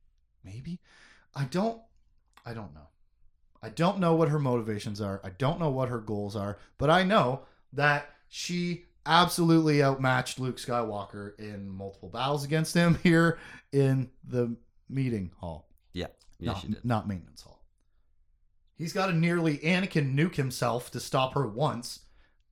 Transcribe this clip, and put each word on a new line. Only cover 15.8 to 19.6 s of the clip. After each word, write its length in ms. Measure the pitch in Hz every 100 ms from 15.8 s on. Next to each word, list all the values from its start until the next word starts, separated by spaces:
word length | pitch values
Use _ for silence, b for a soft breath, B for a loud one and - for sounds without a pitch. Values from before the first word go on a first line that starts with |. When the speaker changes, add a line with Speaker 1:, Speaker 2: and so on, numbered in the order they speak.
| _
Speaker 2:
Yeah. 140 | 90 82 - - -
Yeah, 140 | -
Speaker 1:
Not, 100 | 95
Speaker 2:
she 60 | 92
did. 160 | 107
Speaker 1:
not 240 | 120 113 98
maintenance 360 | 95 - -
hall. 200 | - _ _ _ _ _ _ _ _ _ _ _ _ -
He's 140 | 160
gotta 220 | 190 190
nearly 440 | 165 170 170 165
Anakin 540 | 147